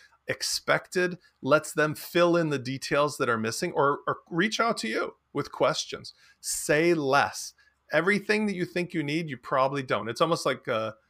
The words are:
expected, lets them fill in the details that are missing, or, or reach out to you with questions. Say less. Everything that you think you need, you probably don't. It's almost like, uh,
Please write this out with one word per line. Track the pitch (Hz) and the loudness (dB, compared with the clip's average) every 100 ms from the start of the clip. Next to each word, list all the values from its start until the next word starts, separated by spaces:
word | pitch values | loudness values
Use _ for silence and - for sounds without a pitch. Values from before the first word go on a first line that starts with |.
| - _ - | -20 _ -8
expected, | - - - - 147 - 185 180 175 _ _ | -6 -4 -4 0 -2 0 -2 -2 -4 _ _
lets | 131 151 - | 2 2 2
them | 156 156 | 0 0
fill | 147 - 170 175 170 | -2 -2 4 4 4
in | 160 | 2
the | 143 | -2
details | 123 131 - 143 147 - | -4 -8 -2 0 0 0
that | 127 | 0
are | 113 | 0
missing, | 110 - 180 | 0 -2 -4
or, | 160 139 143 - | 2 2 2 -4
or | 127 _ | -6 _
reach | 170 214 220 | 0 0 0
out | 233 220 | 0 0
to | 220 | -4
you | 226 - - _ | -4 -6 -10 _
with | 143 - | -8 -6
questions. | - 127 113 - - - - _ _ | 0 0 0 -6 -10 -14 -20 _ _
Say | - - - 151 170 | -8 -6 0 2 4
less. | 165 139 139 - - - - _ _ _ | 2 4 2 2 -4 -12 -16 _ _ _
Everything | 151 175 202 202 214 214 | 0 2 0 0 0 0
that | 180 | -2
you | |
think | 165 180 175 | -4 -4 -4
you | 165 | -4
need, | 143 156 165 | -2 -2 -4
you | 127 | -10
probably | - 139 135 143 | -2 2 4 2
don't. | 131 117 110 | 0 -2 -2
It's | 117 | 0
almost | 165 160 151 | 2 2 0
like, | 127 - | -2 -2
uh, | 113 110 - | -2 -4 -8